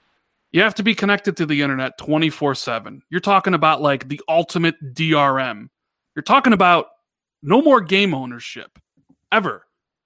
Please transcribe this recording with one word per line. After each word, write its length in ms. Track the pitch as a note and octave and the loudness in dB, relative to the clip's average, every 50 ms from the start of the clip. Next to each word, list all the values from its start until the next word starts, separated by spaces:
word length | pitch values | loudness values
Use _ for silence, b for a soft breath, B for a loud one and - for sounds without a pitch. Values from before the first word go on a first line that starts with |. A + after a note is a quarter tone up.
| _ _ _ _ _ _ _ _ _ _ | _ _ _ _ _ _ _ _ _ _
You 100 | - E3 | 0 2
have 120 | G#3 G#3+ G#3 | 2 2 0
to 60 | - | -2
be 120 | F#3+ A3+ A3 | 0 0 0
connected 420 | - G3+ G3+ G#3 G3 - G3 F3 - | 0 0 -2 -2 0 -2 -4 -4 -4
to 80 | E3 | -4
the 160 | D3+ D3+ C#3+ | -2 0 -2
internet 360 | C#3+ C#3+ C3+ C3 C3 C3 - - | 0 -2 -2 -4 -6 -8 -8 -10
twenty-four 560 | - D3 D3+ D#3 D#3+ D#3 - - D3+ C#3 B2+ | -6 -2 -2 0 0 0 -2 -2 -4 -4 -2
seven. 480 | - - C3+ A#2 A2+ - - C3+ C#3 _ - | -4 -6 -6 -8 -8 -8 -12 -20 -20 _ -8
You're 100 | D#3+ F3+ | -8 -6
talking 340 | - G3+ G3 F#3+ - F#3+ E3 | 0 2 2 2 2 0 0
about, 280 | D#3 D#3+ D#3 D#3 C3 | 2 2 2 2 2
like, 260 | D3+ C#3+ C#3 B2+ C3 C3 | 0 0 0 0 -4 -10
the 120 | D3 D3 - - | -12 -12 -6 -2
ultimate 640 | D#3+ E3+ E3+ - - F3 E3+ E3 D#3+ - D3+ C3+ B2 | 0 0 0 -2 -2 0 0 0 -2 -4 -12 -14 -8
D 180 | - D#3+ D#3+ D#3 | -4 -2 0 2
R 260 | D3 C#3+ C#3 C3 C3 | 2 2 2 0 -2
M. 300 | C3 B2 A2 G#2 A2 - _ _ _ _ _ _ _ _ - | -4 -6 -8 -12 -16 -20 _ _ _ _ _ _ _ _ -14
You're 80 | D3+ | -10
talking 300 | - - A#3+ C#4 C4 B3+ | -2 2 2 4 4 4
about 340 | A3 F3+ F#3+ F3+ F3 D#3+ - - _ _ _ _ _ _ _ _ _ _ | 4 4 6 4 4 4 2 -4 _ _ _ _ _ _ _ _ _ _
no 180 | - C#3+ G3 C4 | -2 2 2 4
more 200 | D#4+ D4+ C4+ A#3 | 6 6 4 4
game 340 | F3+ D#3 F#3+ G3 G3+ F#3+ D3+ | 2 0 0 2 2 0 -2
ownership, 640 | C3+ B2+ B2 A#2+ A#2+ - - - A#2 - - _ _ _ _ _ _ _ _ _ _ _ - | -4 -6 -10 -14 -16 -16 -16 -16 -18 -18 -20 _ _ _ _ _ _ _ _ _ _ _ -2
ever, 340 | F#3+ A3 F#3+ C#3+ G2+ F2+ _ _ _ _ _ _ _ _ _ | -2 0 0 -2 -6 -8 _ _ _ _ _ _ _ _ _